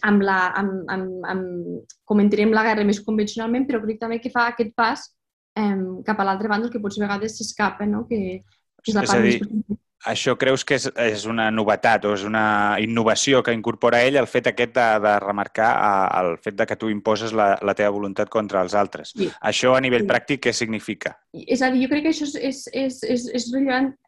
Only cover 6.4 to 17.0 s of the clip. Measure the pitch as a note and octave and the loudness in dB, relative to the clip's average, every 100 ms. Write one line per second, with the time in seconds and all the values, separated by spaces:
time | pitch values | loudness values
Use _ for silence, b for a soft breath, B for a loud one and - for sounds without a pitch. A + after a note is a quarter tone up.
6.4 | G#3+ G#3 A#3+ A#3+ G3+ G#3 G3+ G3+ G#3+ - | -2 -2 -2 -6 -6 -4 -4 -4 -6 -8
7.4 | A3 - G3+ G3 G#3 G#3 A#3 A3+ F#3 F#3+ | -10 -2 -2 0 -2 -4 -4 -4 -4 -8
8.4 | - _ _ _ - G#3 - A#2+ - A#2+ | -14 _ _ _ -2 0 2 4 4 2
9.4 | G#3 G#3+ - G#3 _ _ A2+ A2+ - A#2+ | -2 -6 -6 -10 _ _ -6 -2 0 0
10.4 | C3 C3+ - C3+ B2+ - A#2 G#2 G#2+ A#2 | 2 0 0 -2 -2 -2 -2 -2 -4 -2
11.4 | A2 A2 G#2 G#2 A#2+ G#2+ G#2 G2+ G#2 A2 | 0 0 0 2 4 2 2 -2 -2 0
12.4 | G#2+ G#2 G#2 G#2 A2 A#2 A2 G#2 - C3 | 2 2 2 0 0 0 2 2 2 2
13.4 | A#2+ A#2 A2+ - A#2+ A#2+ B2+ C#3+ A#2 B2+ | 2 -2 -4 0 2 4 4 4 2 0
14.4 | A#2+ A2 A#2+ B2+ A#2 G#2+ G#2 G#2 G2 G2+ | 0 0 0 2 2 4 4 2 0 -4
15.4 | G2 - A2+ A#2+ G#2 G2 F#2 F#2 F2+ E2 | -4 0 2 4 2 2 2 2 0 -2
16.4 | - G2 - G#2 A2+ G#2 | -6 -4 -4 -2 -4 -2